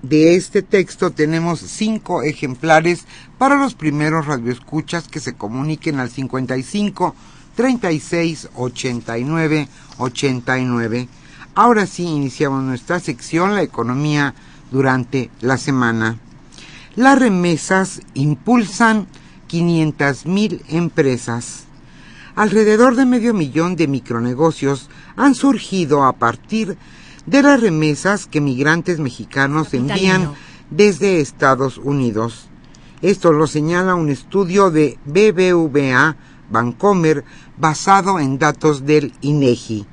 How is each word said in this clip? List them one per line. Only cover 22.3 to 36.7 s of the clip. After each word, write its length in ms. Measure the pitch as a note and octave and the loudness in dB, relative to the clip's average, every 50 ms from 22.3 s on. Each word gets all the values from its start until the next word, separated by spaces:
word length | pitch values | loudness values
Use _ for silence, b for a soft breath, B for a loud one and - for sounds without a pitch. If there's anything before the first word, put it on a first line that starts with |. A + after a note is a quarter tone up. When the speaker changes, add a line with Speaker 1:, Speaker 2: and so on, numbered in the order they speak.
| B | B
Speaker 1:
Alrededor 600 | - G#3+ G#3 G3 A3 G#3+ G#3 G#3+ G#3+ B3 C4 A#3+ | -2 0 2 4 4 4 4 4 6 4 4 4
de 100 | A#3 C4+ | 4 2
medio 260 | B3 B3+ A#3+ G#3+ A#3+ A3+ | 2 2 2 0 0 0
millón 420 | G3 D#3 C3+ A2+ D#3 E3 F3+ F#3 | 0 -2 -2 -2 -2 -2 0 0
de 120 | D#3 E3 | -2 -2
micronegocios 1000 | C#3 C#3 B2+ - - A#2+ A#2 A#2 B2 B2 B2+ D#3+ D#3+ D3+ - C#3 C3+ C#3 B2+ - B B B B B B | -2 -2 -4 -4 -6 -6 -4 -2 -4 0 2 0 0 0 0 -2 -4 -4 -4 -8 B B B B B B
han 180 | - A#3 C#4+ B3+ | 2 2 2 2
surgido 720 | - - C#4 C4 G3 - - G3 F#3+ E3+ C3 D3+ C#3+ C3+ | 4 2 0 0 0 -4 -4 -2 -2 0 2 2 4 4
a 100 | C3 A#2+ | 2 2
partir 640 | - A#2+ A#2 A#2 - - - G#3+ A3 A3 E3+ F#3 B B B B B B B B B B | 2 -2 -2 -2 -4 -8 -6 -4 -4 -2 -4 -6 B B B B B B B B B B
de 160 | D#3+ F#3+ C#4 C4+ | 2 2 4 6
las 160 | C#4+ C#4+ B3 | 6 6 6
remesas 680 | A#3+ G3+ D#3+ D#3 D#3 D3+ D3 C#3+ - F#3+ G#3 G3 - | 4 2 2 2 2 0 0 0 0 -2 -2 -2 -4
que 140 | - - D3+ | -4 -2 -2
migrantes 600 | D3 C#3+ B2+ B2 C#3+ D3+ D#3+ E3+ D#3 F3+ F3 D3+ | 0 0 -2 0 2 2 2 0 0 -4 -4 -2
mexicanos 680 | D3+ B2 - - G#2 - - C#3 C3+ C#3 D3 D#3+ D3+ | -4 -6 -6 -8 -16 -6 -2 -2 0 0 0 -2 -2
Speaker 2:
Capitalino. 280 | - - B2+ B2 - G3+ | -2 -2 -2 -2 -2 -2
Speaker 1:
envían 400 | F#3+ F#3+ F#3+ F#3 F#3 F3+ D3 C#3+ B B B B B B B | 0 2 2 2 2 0 -4 -6 B B B B B B B
desde 500 | D3 D#3+ G#3 G#3 F#3 C3+ F#3 G3+ F#3 E3 | 2 4 4 4 4 2 0 0 2 0
Estados 580 | C#3+ - - - D3 C3+ C3 B2 C3+ C3 - | 0 -2 -2 0 2 2 2 2 0 -4 -4
Unidos. 680 | - - C3+ C#3+ C#3 C3 A#2+ G2+ G#2+ A2+ A#2 A2+ - - - - - B B B B B B B B | -6 -6 -4 -2 0 0 0 0 -2 -4 -4 -6 -12 -20 -20 -20 -20 B B B B B B B B
Esto 320 | - F3+ G3+ - - E3+ D3+ | 0 0 0 4 4 2 4
lo 140 | D3+ D#3+ | 4 2
señala 480 | C#3 - D3+ D3 D#3+ F3 F3 F#3 F#3+ F3+ | 0 0 -2 -2 0 0 0 0 0 0
un 140 | F3 D#3+ D3 | 0 0 -2
estudio 600 | C#3 C3 - - - G3 G3+ E3 F3+ G3+ G3 F#3 | -2 -4 -6 -4 -2 -2 -2 0 2 2 2 4
de 260 | D#3 D#3 D3+ C3+ A2+ - - | 4 2 2 2 -2 -8 -14
B 300 | C#3+ D3 F#3+ G#3+ G#3+ F#3 | -2 2 2 4 4 4
B 200 | F3 F#3 F#3 F3+ | 2 2 2 4
V 400 | E3+ E3 D3+ B2+ C#3+ C#3 C3+ B2+ | 2 0 2 0 0 0 2 2
A 220 | B2+ C#3+ D#3+ D3+ B B B B B B - | 4 2 2 0 B B B B B B -4
Bancomer 760 | G#2 A2+ A#2+ A#2+ | -2 -2 -2 -2